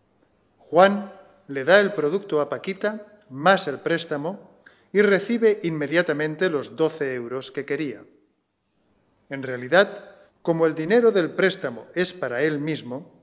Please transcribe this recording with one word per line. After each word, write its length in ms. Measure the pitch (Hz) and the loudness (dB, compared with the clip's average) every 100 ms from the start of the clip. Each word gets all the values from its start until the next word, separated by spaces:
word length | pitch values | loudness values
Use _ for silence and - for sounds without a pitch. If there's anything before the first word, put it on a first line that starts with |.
| _ _ _ _ _ _ | _ _ _ _ _ _
Juan 540 | - 151 190 202 202 - - _ - | 2 6 6 6 -6 -14 -20 _ -10
le 160 | 139 | -2
da 160 | 131 202 | 4 6
el 120 | 202 | 4
producto 480 | - 147 196 202 151 | 0 -2 -2 -2 -2
a 80 | 143 | -2
Paquita 720 | 123 190 185 208 220 - - - | -4 -8 -4 -4 -6 -14 -20 -16
más 380 | 131 175 190 147 | 0 4 4 0
el 140 | 127 | -6
préstamo 840 | 160 165 - 147 160 202 - _ - _ _ | -2 -4 -4 -6 -6 -10 -16 _ -20 _ _
y 100 | 190 | 2
recibe 560 | 208 190 - 233 226 208 | 4 2 0 2 2 2
inmediatamente 840 | 170 156 143 165 175 147 156 156 185 | -2 -4 0 0 2 0 -2 0 0
los 280 | 147 113 120 | -2 -4 -2
doce 360 | 156 160 139 | -2 -2 -6
euros 380 | 127 117 131 - | -6 -6 -8 -8
que 140 | 143 | -8
quería. 400 | 131 143 147 101 - _ _ _ _ _ _ _ _ _ _ _ - | -6 -6 -6 -10 -18 _ _ _ _ _ _ _ _ _ _ _ -14
En 120 | 139 | -10
realidad, 720 | 131 123 127 175 202 - - - _ _ | -8 -8 2 4 4 -2 -18 -20 _ _
como 240 | - 165 160 | -2 2 2
el 100 | 160 | 0
dinero 340 | 160 240 233 | 2 4 4
del 200 | 196 156 | 4 0
préstamo 580 | - 185 175 135 113 - | 0 -2 0 -8 -10 -8
es 200 | 170 180 | -4 -4
para 280 | - 131 120 | -4 -6 -2
él 180 | 156 147 | 0 -2
mismo, 500 | 151 139 120 131 - _ | -4 -6 -8 -12 -14 _